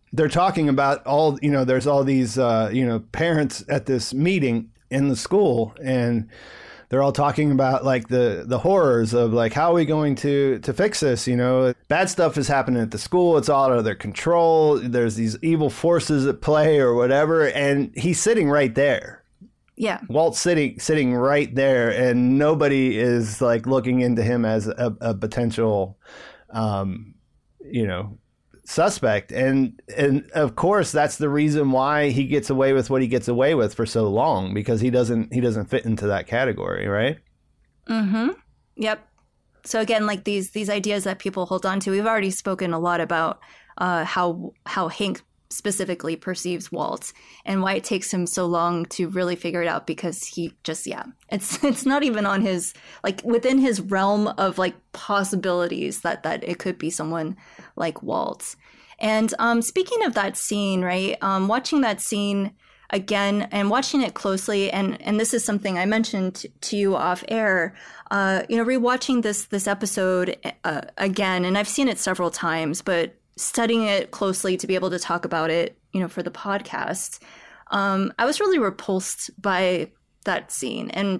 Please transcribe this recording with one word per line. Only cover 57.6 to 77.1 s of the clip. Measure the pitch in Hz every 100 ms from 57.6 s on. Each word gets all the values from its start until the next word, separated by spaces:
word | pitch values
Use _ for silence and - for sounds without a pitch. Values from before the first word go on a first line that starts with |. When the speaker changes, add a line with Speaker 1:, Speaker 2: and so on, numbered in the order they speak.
| - -
Speaker 2:
like | 165 160
Walt. | - - - - - - _ _ _ -
And, | 214 220 220 -
um, | 233 233
speaking | 233 - 370 466 381
of | 226
that | 196 196
scene, | - 208 196 185
right, | 180 185 190 -
um, | 196 190 196
watching | 240 - 302
that | 240 202
scene | - 208 202 202 196 - _ _ _
again | 202 196 202 202 208 202
and | 202 202
watching | 240 269 285
it | 233 -
closely, | 202 190 208 208 196
and, | 190 190 -
and | - 214
this | 233 233
is | 226
something | 202 202 180
I | 196
mentioned | 220 220 202 185
t-, | 185 - _
to | - 208
you | 196 180
off | 175 180 -
air, | 226 214 185 165 - - - -
uh, | 202 190 190 -
you | 233
know, | 233
rewatching | 262 240 254 - 254
this, | 233 208 -
this | 202 202
episode, | 202 202 - 185 185 180 - - -
uh, | - 147 - -
again, | 196 190 185 180 180
and | 196
I've | 202
seen | - 269
it | 202
several | - 185 175
times, | - 170 160 160 175
but | - 175 165 - _ -
studying | - - 226 226
it | 220 196 -
closely | - 196 190 196 185
to | -
be | 185
able | 185
to | 175
talk | - 175 160
about | 165 160
it, | 165 165 - _
you | 190
know, | 175
for | -
the | 254
podcast, | - 202 202 - - - 185 -